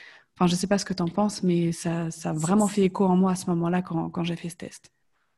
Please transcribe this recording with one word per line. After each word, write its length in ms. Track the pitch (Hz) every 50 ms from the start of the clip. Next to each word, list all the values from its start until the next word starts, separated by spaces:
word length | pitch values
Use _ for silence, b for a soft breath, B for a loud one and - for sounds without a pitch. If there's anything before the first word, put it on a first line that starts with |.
| B B B B B B _
Enfin, 120 | - 185
je 80 | 175 180
sais 120 | 180 -
pas 120 | 190 208 196
ce 60 | -
que 100 | - 185
t'en 140 | - 175 170
penses, 340 | - 202 208 208 202 -
mais 300 | 190 180 170 175 170 170
ça, 380 | 165 - - 170 165 170 170 165
ça 200 | 165 - - 170
a 20 |
vraiment 340 | 165 156 156 165 196 214 214
fait 160 | 196 196 208
écho 220 | 190 185 185 - 202
en 120 | 185 180
moi 160 | 185 190 190
à 40 | 185
ce 120 | 180 - 185
moment-là 320 | 175 170 170 170 180 180
quand, 280 | 180 - 170 160 165 170
quand 140 | - 180 170
j'ai 120 | 170 170
fait 120 | 170 - 170
ce 80 | -
test. 360 | - - - - - _ - _ _ _ _ _ _ _ _ _